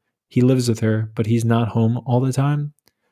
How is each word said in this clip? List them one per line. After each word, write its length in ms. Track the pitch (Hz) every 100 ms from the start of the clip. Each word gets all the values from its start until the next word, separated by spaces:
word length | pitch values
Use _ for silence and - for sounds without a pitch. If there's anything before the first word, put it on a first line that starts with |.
| _ _ _
He 140 | 123
lives 260 | 123 131 120
with 120 | 110
her, 300 | 110 110 110
but 120 | - 110
he's 180 | 117
not 240 | 113 117 113
home 320 | 113 113 123 -
all 140 | 123
the 120 | 131
time. 420 | 127 139 147 147 - _ _ _